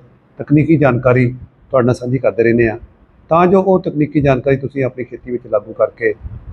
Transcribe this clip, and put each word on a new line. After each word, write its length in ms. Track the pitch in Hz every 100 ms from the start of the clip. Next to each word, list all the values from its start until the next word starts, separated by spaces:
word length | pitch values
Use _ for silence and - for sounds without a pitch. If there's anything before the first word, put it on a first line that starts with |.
| - _ _ -
ਤਕਨੀਕੀ 400 | - 151 151 156
ਜਾਣਕਾਰੀ 580 | 139 120 123 127 127 - - _ -
ਤੁਹਾਡੇ 160 | 131 123
ਨਾਲ 100 | 123
ਸਾਂਝੀ 220 | 123 127
ਕਰਦੇ 260 | 110 98
ਰਹਿੰਦੇ 260 | 113 117 113
ਹਾਂ, 80 | 107 - _ _ _ -
ਤਾਂ 180 | 165 180
ਜੋ 160 | 190
ਉਹ 160 | 190 185
ਤਕਨੀਕੀ 420 | 175 147 147 151
ਜਾਣਕਾਰੀ 360 | 139 127 139 135
ਤੁਸੀਂ 260 | 131 139
ਆਪਣੀ 200 | 123 127
ਖੇਤੀ 280 | 117 120 123
ਵਿੱਚ 160 | 123 113
ਲਾਗੂ 260 | 107 110
ਕਰਕੇ 420 | 107 104 - 110 - - - -